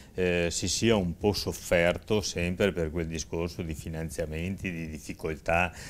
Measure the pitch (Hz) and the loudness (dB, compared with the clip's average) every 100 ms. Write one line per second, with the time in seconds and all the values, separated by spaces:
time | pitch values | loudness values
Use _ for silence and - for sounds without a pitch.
0 | - - 90 87 85 - 92 - 113 110 | -10 0 2 2 2 0 -2 2 4 4
1 | 90 82 104 98 - 90 - 90 87 87 | 2 0 2 2 -2 -4 2 4 6 2
2 | - 107 - 90 87 90 101 85 78 85 | 0 0 0 -2 0 2 2 2 -2 -2
3 | 82 80 - 82 85 - 82 78 82 80 | -2 -4 -4 -4 -4 -4 -6 -6 -6 -6
4 | 80 - 78 78 85 190 95 85 80 78 | -6 -4 -4 -4 -4 -4 -6 -6 -6 -8
5 | - - 82 76 - 85 87 - - | -10 -6 -6 -4 2 2 2 -2 -14